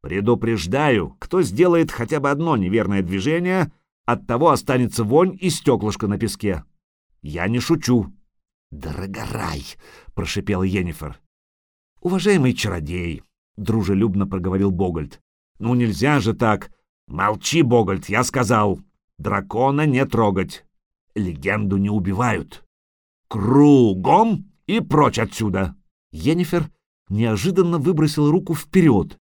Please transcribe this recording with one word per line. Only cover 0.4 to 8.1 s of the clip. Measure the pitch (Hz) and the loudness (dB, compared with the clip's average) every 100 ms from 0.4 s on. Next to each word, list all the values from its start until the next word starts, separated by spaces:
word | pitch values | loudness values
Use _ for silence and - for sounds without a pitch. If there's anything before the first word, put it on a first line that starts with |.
| 110 113 82 131 156 117 82 - | 0 -2 -2 0 2 2 0 -10
кто | - 180 | -4 0
сделает | 139 98 180 170 160 | 0 2 4 4 0
хотя | - 117 151 | -4 -6 -2
бы | 139 | -2
одно | 143 165 131 | -2 0 0
неверное | 90 110 98 98 | 0 0 0 -2
движение, | 90 95 104 165 180 185 160 _ _ _ - | -2 -2 -2 -2 0 0 -2 _ _ _ -4
от | 120 - | -4 -2
того | 120 165 | 2 2
останется | 135 - 127 120 - | 2 0 0 0 -2
вонь | 110 139 185 185 | 2 4 2 0
и | 185 | -4
стёклышко | 156 - 117 104 196 98 | -2 0 0 0 -4 -2
на | - | -2
песке. | 110 - 104 87 - _ _ _ _ _ | -4 -4 -6 -6 -10 _ _ _ _ _
Я | 73 82 90 | -12 -6 -2
не | 120 | -2
шучу». | - 165 - 123 - | 0 0 2 2 0